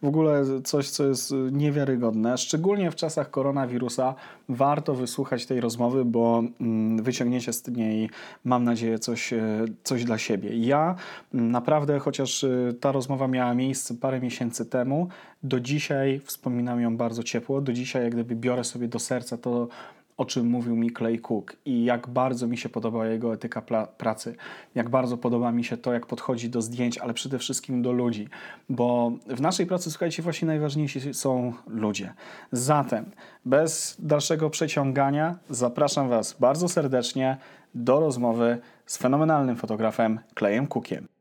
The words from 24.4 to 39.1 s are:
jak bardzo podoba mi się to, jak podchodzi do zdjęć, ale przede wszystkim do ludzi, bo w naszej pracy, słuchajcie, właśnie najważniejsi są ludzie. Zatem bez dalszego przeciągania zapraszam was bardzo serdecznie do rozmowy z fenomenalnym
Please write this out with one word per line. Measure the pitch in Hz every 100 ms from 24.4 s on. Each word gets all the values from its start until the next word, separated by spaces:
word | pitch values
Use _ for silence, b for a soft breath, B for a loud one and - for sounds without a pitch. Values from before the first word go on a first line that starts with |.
| B B B
jak | - 120
bardzo | 131 127 120
podoba | 120 120 120
mi | 117
się | 117 120
to, | 123
jak | 120 120
podchodzi | 117 - 123 117
do | 120
zdjęć, | 113 120 123 120
ale | 123
przede | 117 131 135
wszystkim | - - - 127
do | 123
ludzi, | 123 123 110 107 B B B _
bo | 123 120 120 120 120 -
w | 127
naszej | 151 180 175
pracy, | 185 175
słuchajcie, | 151 170 160
właśnie | 170 160 165
najważniejsi | 156 151 143 147 135 139
są | 131 139 127 123 120 -
ludzie. | 110 107 98 101 - B B B
Zatem | 123 123 147 131 113 113 - B B
bez | 123 135 160 160 - -
dalszego | 156 147 143 160 156
przeciągania | 147 156 - 135 135 139 143 156 175 -
zapraszam | 127 123 120 147 - 135
was | 120 104 -
bardzo | 123 147 175
serdecznie | 175 143 131 120 - 131 131 B B B
do | 120 120 135
rozmowy | 156 123 120 117 117 120 B B _
z | -
fenomenalnym | 127